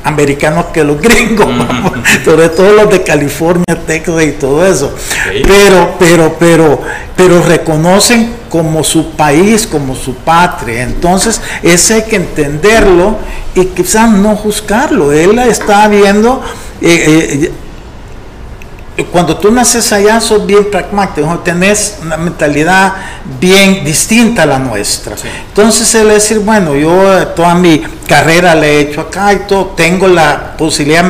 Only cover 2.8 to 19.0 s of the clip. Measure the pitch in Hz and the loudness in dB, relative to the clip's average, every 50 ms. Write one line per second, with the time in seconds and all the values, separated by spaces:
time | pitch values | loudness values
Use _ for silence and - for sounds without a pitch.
2.8 | 214 - 202 180 185 - 160 151 143 143 - - 160 165 180 175 175 170 165 165 | 4 4 2 0 0 0 -2 -2 -2 -4 -4 -4 -2 0 0 0 0 -2 -2 -6
3.8 | - - 160 160 156 - 165 160 160 151 135 - - 127 143 151 175 190 185 143 | -4 -6 -6 -6 -4 -4 -2 0 0 0 -2 -2 -2 -2 0 2 2 2 2 0
4.8 | 139 131 - - - - - - - - - - - - 190 202 202 196 185 180 | -2 -4 -6 -8 -10 -8 -6 -6 -6 -4 -4 -2 2 2 4 4 4 4 4 4
5.8 | 175 - - - 185 165 170 165 165 156 156 - 170 170 170 160 165 156 135 117 | 2 0 0 0 2 4 4 4 2 2 0 0 2 2 4 4 4 2 2 0
6.8 | - - - - - - - - 185 180 180 175 156 160 170 156 - - 160 151 | -2 -8 -10 -10 -10 -12 0 2 4 4 4 4 4 2 0 0 0 -2 -2 0
7.8 | 156 175 185 208 202 - 240 226 226 226 - - - - - 165 165 156 160 156 | 2 2 2 2 2 2 2 0 0 -2 -4 -12 -14 -6 -4 -2 -2 0 -2 -2
8.8 | 151 - - 160 151 - - - 156 151 143 156 185 208 226 208 214 - - 151 | -2 0 0 0 -2 -2 -2 -2 0 2 2 2 2 2 2 0 0 -2 -4 -4
9.8 | 139 131 131 123 - - 123 - - - 165 170 180 165 - - - 117 113 117 | -4 -4 -6 -8 -8 -10 -10 -6 -2 0 2 2 2 2 -2 -6 -8 -6 -6 -6
10.8 | 127 120 - - - 170 180 190 185 226 220 - - - - - - 165 175 175 | -4 -4 -4 -2 0 0 0 0 0 -2 -2 -4 -6 -10 -10 -4 0 0 2 2
11.8 | 175 - 220 220 214 - 220 196 170 - - - 147 143 147 151 160 208 220 226 | 2 2 0 0 0 -2 -2 -4 -4 -4 -4 -4 -4 -4 -4 -2 0 2 2 4
12.8 | 214 202 180 170 175 202 226 - - - - - - - - 185 180 185 - - | 4 4 4 4 2 0 -2 -4 -6 -8 -8 -8 -8 -4 -2 0 0 0 0 -4
13.8 | 180 - - 220 226 233 220 190 196 214 214 202 - 214 202 - - - 202 226 | -4 -2 2 2 4 4 4 4 2 2 0 0 -2 -4 -6 -6 -4 -4 -2 -2
14.8 | 277 311 320 233 151 139 143 156 160 185 214 240 247 247 196 - - 214 208 202 | 0 0 0 0 2 2 2 2 4 4 2 4 2 0 0 0 0 0 2 4
15.8 | 214 214 208 202 202 196 202 208 214 233 262 262 - - - - - - - - | 4 4 4 4 4 4 4 2 2 2 0 -2 -6 -10 -12 -12 -14 -16 -12 -4
16.8 | - 165 170 165 135 156 156 160 160 - 143 139 151 - - - - - - - | 0 0 2 2 2 2 2 2 2 0 -2 -2 -4 -4 -6 -10 -14 -16 -16 -16
17.8 | - - - - - - - - - - - - - - - - - - - - | -18 -18 -18 -18 -18 -18 -18 -18 -18 -18 -18 -18 -16 -16 -16 -16 -16 -18 -16 -16
18.8 | - - - - | -16 -14 -8 -8